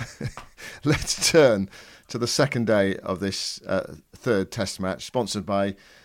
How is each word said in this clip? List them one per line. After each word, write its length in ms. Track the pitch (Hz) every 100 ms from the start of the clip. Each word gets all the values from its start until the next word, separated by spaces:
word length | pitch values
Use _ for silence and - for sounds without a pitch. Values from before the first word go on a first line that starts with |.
| 117 - - -
<laughs> 400 | - - - -
let's 460 | 147 156 - - -
turn 400 | 170 139 104 98 - - - -
to 100 | 120
the 80 | 117
second 400 | - 139 127 113
day 320 | 107 98 95
of 220 | - 92
this, 420 | 98 95 - - -
uh, 300 | 95 - 80 _ -
third 340 | - 104 92
Test 300 | - 98 -
match, 260 | 95 92 -
sponsored 400 | 127 104 107 90
by, 300 | 98 98 98 - -